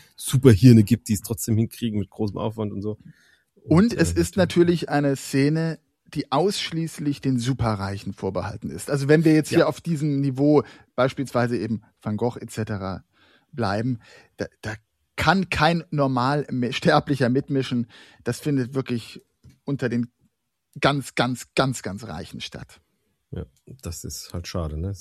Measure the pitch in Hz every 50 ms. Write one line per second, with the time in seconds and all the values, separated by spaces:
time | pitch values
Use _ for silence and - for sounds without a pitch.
0 | - _ _ - - - - 127 127 135 113 92 - 131 120 110 107 - 120 110
1 | - - 110 - - - 117 - - - 110 107 113 113 - - 123 117 104 104
2 | 95 - _ - 110 101 98 - 127 113 110 110 107 104 101 101 98 107 104 -
3 | - 156 - _ _ _ _ _ _ _ _ _ - 143 151 165 214 233 208 -
4 | 165 165 85 165 170 - - 196 180 - - 175 175 170 175 160 - - 147 147
5 | 143 143 139 131 - - - 135 139 143 156 160 165 165 156 - _ _ _ _
6 | _ _ - 151 - - 135 143 170 202 202 - - - 170 160 165 156 - -
7 | 147 147 139 - - 135 131 123 117 127 135 - 117 113 110 98 95 98 98 98
8 | - - 95 - - 98 95 92 90 - - - - - - - - - 147 139
9 | 139 139 151 160 160 160 156 156 147 - 131 170 151 156 147 - - 170 170 143
10 | 151 151 143 139 139 139 131 127 143 147 151 143 - - - - _ _ - -
11 | 123 131 - - 139 120 - 123 120 117 123 98 92 117 113 101 - _ _ _
12 | - 113 107 104 117 120 120 - - 113 - - 107 104 110 95 95 95 92 82
13 | - _ _ _ _ _ _ _ _ _ - 139 113 95 98 107 113 131 127 113
14 | _ - - - _ _ _ - 104 - _ _ - 117 107 110 _ _ _ _
15 | _ _ - - - 151 175 196 180 - - - 151 160 170 170 156 - - 147
16 | 139 135 131 123 123 131 143 151 139 - - 127 123 113 143 - - 180 151 147
17 | - - 143 131 131 117 123 139 139 - 143 135 123 - 127 120 117 - - -
18 | - - _ _ - 117 120 - - 151 143 135 123 117 139 135 127 - 123 113
19 | 107 - - - _ _ _ _ _ - - _ - - 143 131 139 117 120 120
20 | - - _ _ _ _ _ _ _ _ _ _ _ _ - 147 - 139 143 143
21 | 123 - - - 120 123 127 - - _ - - 147 135 120 - - 104 95 104
22 | 123 - 76 82 90 - - - - - - - - _ - _ _ _ _ _
23 | _ _ _ _ _ - - - 73 - _ _ _ - 127 - - 90 82 -
24 | - - 82 - - - - 90 87 - - 92 82 78 76 76 85 95 98 90